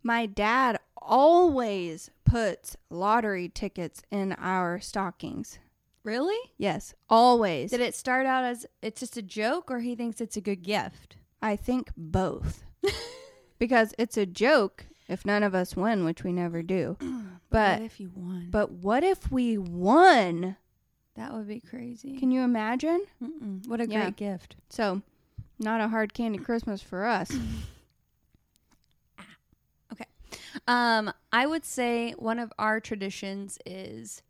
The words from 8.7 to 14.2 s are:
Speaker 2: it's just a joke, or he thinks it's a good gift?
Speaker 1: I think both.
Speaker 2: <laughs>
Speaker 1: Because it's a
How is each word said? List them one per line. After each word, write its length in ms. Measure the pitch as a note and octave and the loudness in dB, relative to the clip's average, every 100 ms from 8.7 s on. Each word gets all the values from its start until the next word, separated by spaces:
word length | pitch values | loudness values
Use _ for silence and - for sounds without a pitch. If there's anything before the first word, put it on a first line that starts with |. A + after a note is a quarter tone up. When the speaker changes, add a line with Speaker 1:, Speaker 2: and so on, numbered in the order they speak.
| _ | _
Speaker 2:
it's 200 | A3 G#3+ | -12 -10
just 160 | B3 A#3+ | -12 -10
a 40 | |
joke, 480 | F#3+ G#3+ A3 E4 - | -10 -2 0 -2 -4
or 100 | B3+ | -6
he 140 | A#3 A#3 | -4 -4
thinks 260 | A#3 G#3+ | -6 -6
it's 160 | A3+ G#3+ | -8 -6
a 40 | |
good 220 | G3 G3 | -4 -6
gift? 540 | F3 G#3 D3 - - - _ _ | -2 -2 -4 -10 -20 -20 _ _
Speaker 1:
I 140 | G#3+ G#3 | -4 -2
think 360 | - B3+ - - | -2 -4 -4 -12
both. 680 | D#3+ F#3 F#3 C3+ - - - - | -2 0 0 -2 -6 -8 -16 -4
Speaker 2:
<laughs> 100 | G4 G#4+ A#4+ B4 - - _ _ | -4 -2 -10 -16 -20 -20 _ _
Speaker 1:
Because 360 | A#3 A#3+ A3 - | 2 4 4 0
it's 200 | A3+ | -2
a 100 | - | 0